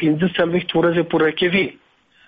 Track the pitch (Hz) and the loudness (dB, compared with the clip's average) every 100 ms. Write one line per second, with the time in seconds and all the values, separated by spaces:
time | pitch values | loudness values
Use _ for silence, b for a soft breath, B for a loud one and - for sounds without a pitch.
0 | 160 156 180 190 170 175 175 165 170 170 | -2 0 0 0 0 0 -2 0 2 0
1 | 165 165 156 156 180 190 156 - _ _ | 0 0 0 0 0 0 -2 -6 _ _
2 | _ b | _ b